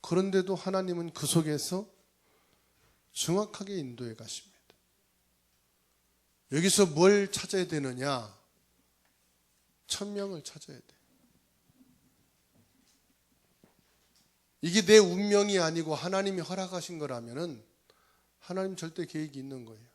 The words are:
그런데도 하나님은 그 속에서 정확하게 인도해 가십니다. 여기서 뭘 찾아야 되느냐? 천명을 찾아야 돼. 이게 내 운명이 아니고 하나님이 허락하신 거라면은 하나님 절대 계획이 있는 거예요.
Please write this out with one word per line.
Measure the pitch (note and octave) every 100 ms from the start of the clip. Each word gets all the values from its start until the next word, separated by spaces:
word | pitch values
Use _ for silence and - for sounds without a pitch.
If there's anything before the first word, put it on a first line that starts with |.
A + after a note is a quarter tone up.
그런데도 | - E3+ F#3+ F#3+ F#3
하나님은 | F#3+ - F#3+ F#3+ F3 E3+
그 | - D3
속에서 | E3 D#3 D3+ - F3+ G#3+ _ _ _ _ _ _ _ _ _ _ _ _
정확하게 | - - F3+ G#3 - G3 G3
인도해 | C#3 A#2 B2
가십니다. | A2 A2 - - _ _ - _ _ _ _ _ _ _ _ _ _ _ _ _ _ _ _ _
여기서 | C#3 F3+ F#3 F#3+
뭘 | D3 F3+ G#3 G3
찾아야 | - - G3 F3
되느냐? | D#3 C3+ B2+ C3+ C3+ A2 F#2+ _ _ _ _ _ _ _ _ _ _ _ _ _ _ _
천명을 | - G3+ G3+ G3 F#3
찾아야 | - - - C#3
돼. | - _ _ _ _ _ _ _ _ _ _ _ _ _ _ _ _ _ _ _ _ _ _ _ _ _ _ _ _ _ _ _ _ _ _ _ _ _
이게 | E3 F#3 F3+
내 | G#3+
운명이 | G3 F3+ G#3 G3+ G3+ G3
아니고 | E3 E3 D#3+
하나님이 | D3+ F3 F#3+ G3 F#3+
허락하신 | D#3 F#3 F#3 F3+ - E3+
거라면은 | D3 B2 A#2 B2 F3 B2 A2 _ _ _ _ _ _ _
하나님 | - F#3 F#3+
절대 | F#3 E3 D#3+
계획이 | E3 D#3+ D#3 C3+
있는 | C3+ C3+ A#2
거예요. | A2 A#2